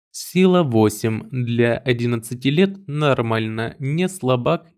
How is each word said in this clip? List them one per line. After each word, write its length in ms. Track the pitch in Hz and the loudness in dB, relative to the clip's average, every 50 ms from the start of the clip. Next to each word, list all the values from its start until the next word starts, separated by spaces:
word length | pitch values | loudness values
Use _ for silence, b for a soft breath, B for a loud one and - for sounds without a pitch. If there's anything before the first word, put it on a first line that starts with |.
| _ _ | _ _
Сила 540 | _ - - - - 180 185 185 180 180 170 | _ -16 -14 -4 2 4 4 6 6 4 2
восемь, 640 | 131 113 110 107 107 - - - 113 110 107 - - | 2 4 4 4 4 2 0 -4 -4 -4 -4 -8 -8
для 480 | - 127 123 117 117 117 120 117 117 113 | -6 -6 -4 -2 0 2 2 2 2 0
одиннадцати 680 | - 131 123 113 120 120 120 113 113 - 135 123 127 135 | 0 -2 -2 0 0 -2 -2 -2 -4 -8 -12 -4 -2 0
лет 400 | 147 170 196 196 196 - - - | 2 4 2 2 0 -6 -12 -8
нормально, 880 | 143 151 151 143 127 123 117 113 110 113 110 110 110 110 113 127 - - | -6 -2 2 2 2 2 0 0 0 -2 -2 -4 -4 -6 -6 -8 -8 -8
не 320 | 135 135 147 165 185 185 | -6 -4 -2 -2 -2 -2
слабак, 640 | 185 - - 127 131 123 120 143 165 170 - _ _ | -4 -4 -2 0 0 0 2 0 -2 -2 -4 _ _